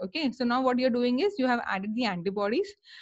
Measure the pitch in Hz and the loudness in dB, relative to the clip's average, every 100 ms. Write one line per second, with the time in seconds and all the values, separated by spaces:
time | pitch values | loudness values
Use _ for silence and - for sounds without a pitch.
0 | 185 302 294 - 240 247 262 247 254 240 | -8 -2 -4 -2 0 2 2 2 2 2
1 | 247 247 403 403 254 240 - 196 202 220 | 2 2 0 0 0 0 0 -4 -4 -2
2 | 240 175 170 196 202 262 403 - _ - | -2 -2 -4 -2 0 0 -2 -6 _ -20